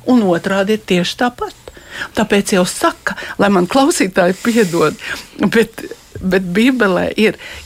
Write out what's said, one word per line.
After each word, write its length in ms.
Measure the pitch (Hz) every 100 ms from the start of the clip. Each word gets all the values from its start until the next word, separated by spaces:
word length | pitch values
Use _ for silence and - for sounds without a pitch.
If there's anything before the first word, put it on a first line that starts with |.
| -
Un 140 | 254 196
otrādi 480 | 170 190 196 196 214
ir 80 |
tieši 340 | - 180 175 -
tāpat. 340 | 247 247 403 - - - - - - -
Tāpēc 380 | 214 208 196 190
jau 80 |
saka, 540 | 180 - 226 - - 208 -
lai 160 | - 202
man 160 | 196 180
klausītāji 680 | 269 277 339 190 196 180 185
piedod, 560 | 233 226 190 170 156 - - - - -
bet, 420 | 190 226 220 - - - -
bet 320 | - 185 190 185
Bībelē 640 | 180 240 254 208 175 175 -
ir, 160 | 214 - - -